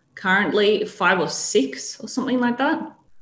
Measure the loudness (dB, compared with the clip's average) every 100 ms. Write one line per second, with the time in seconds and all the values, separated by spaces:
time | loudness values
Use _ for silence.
0 | _ -6 0 2 2 2 4 2 -2 0
1 | 2 2 0 -4 0 2 0 -4 -12 -12
2 | -8 -6 -2 0 0 0 0 -2 -6 -14
3 | _ -20